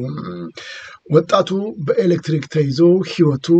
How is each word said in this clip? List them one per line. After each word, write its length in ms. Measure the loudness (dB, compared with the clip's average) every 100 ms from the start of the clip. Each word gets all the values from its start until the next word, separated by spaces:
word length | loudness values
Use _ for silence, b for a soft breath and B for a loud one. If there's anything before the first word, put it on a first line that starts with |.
| -6 -8 -10 -10 -12 -14 B B B B 0
ወጣቱ 380 | 2 4 2 0 -2 -6 -6
በኤሌክትሪክ 640 | -2 0 2 0 0 -4 -2
ተይዞ 300 | -2 0 2 4 4 0
ህይወቱ 440 | 0 2 0 2